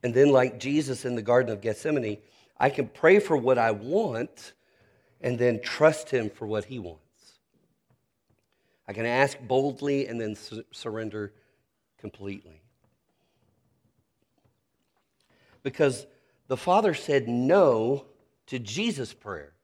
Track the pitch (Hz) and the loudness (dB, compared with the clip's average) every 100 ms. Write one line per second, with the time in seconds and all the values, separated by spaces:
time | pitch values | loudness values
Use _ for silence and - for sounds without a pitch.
0 | 123 117 143 135 127 120 131 147 135 123 | 0 4 6 6 4 -2 -4 -2 -2 -6
1 | 127 123 104 120 120 104 110 107 160 151 | -6 -6 2 2 2 -4 -4 -4 -2 -2
2 | 113 104 _ _ _ _ 135 139 127 - | -4 -8 _ _ _ _ 0 0 -6 2
3 | 160 196 - 151 120 127 117 104 117 180 | 6 6 4 0 2 2 2 0 -2 -2
4 | 220 113 135 - - _ _ _ _ _ | -2 -4 -8 -10 -20 _ _ _ _ _
5 | _ _ - 123 123 113 - - 151 - | _ _ -6 0 2 0 -4 4 4 4
6 | - 127 107 - 110 107 101 127 90 80 | -4 -4 -4 -8 -6 -6 -6 -10 -12 -16
7 | _ _ _ _ _ _ _ _ _ _ | _ _ _ _ _ _ _ _ _ _
8 | _ _ _ _ _ _ _ _ - 104 | _ _ _ _ _ _ _ _ -14 -6
9 | 117 123 135 - 117 131 139 127 143 139 | -2 2 2 0 -2 0 0 -4 -2 -2
10 | 135 117 110 107 - 110 - - 117 110 | -2 -6 -6 -8 -12 -16 -16 -14 -10 -8
11 | 110 107 101 _ _ _ _ _ _ _ | -8 -8 -12 _ _ _ _ _ _ _
12 | 104 - 98 98 85 80 _ _ _ _ | -16 -12 -12 -12 -16 -20 _ _ _ _
13 | _ _ _ _ _ _ _ _ _ _ | _ _ _ _ _ _ _ _ _ _
14 | _ _ _ _ _ _ _ _ _ _ | _ _ _ _ _ _ _ _ _ _
15 | _ _ _ _ _ _ 139 - 147 117 | _ _ _ _ _ _ -10 2 2 2
16 | - _ _ _ _ 131 - 190 214 151 | -10 _ _ _ _ -6 2 2 2 -2
17 | - 139 117 120 127 190 165 117 113 139 | 0 0 2 -2 2 6 6 4 0 -2
18 | - _ _ _ _ 127 104 117 226 151 | -6 _ _ _ _ -10 -8 -4 -4 -4
19 | 117 - 107 87 73 _ | -8 -12 -12 -12 -12 _